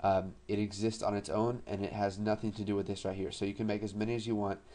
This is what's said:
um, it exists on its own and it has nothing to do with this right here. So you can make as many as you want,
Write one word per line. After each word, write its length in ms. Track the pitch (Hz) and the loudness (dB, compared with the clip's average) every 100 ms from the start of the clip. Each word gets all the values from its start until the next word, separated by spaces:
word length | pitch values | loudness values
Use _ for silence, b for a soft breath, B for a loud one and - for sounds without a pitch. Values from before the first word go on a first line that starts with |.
um, 340 | 98 95 92 - - | 4 4 2 -6 -2
it 120 | 104 | 0
exists 440 | 104 95 110 110 | 0 0 0 0
on 120 | 101 101 | 0 0
its 140 | 98 | 0
own 320 | 104 117 123 - | 2 2 0 -4
and 160 | 95 | -2
it 100 | 101 | -2
has 240 | 104 101 95 | 0 0 2
nothing 320 | 107 107 110 | 0 2 0
to 100 | 104 | -2
do 120 | 101 101 | 0 0
with 120 | 95 | 0
this 160 | 98 | -2
right 120 | 95 98 | -2 -2
here. 160 | 92 | -4
So 140 | - 101 | -2 -2
you 80 | |
can 140 | 101 107 | 0 0
make 160 | 104 | 0
as 100 | 104 | -2
many 220 | 104 107 120 | -2 0 0
as 100 | 110 | 0
you 80 | 104 | 0
want, 240 | 101 98 - | 0 -2 -8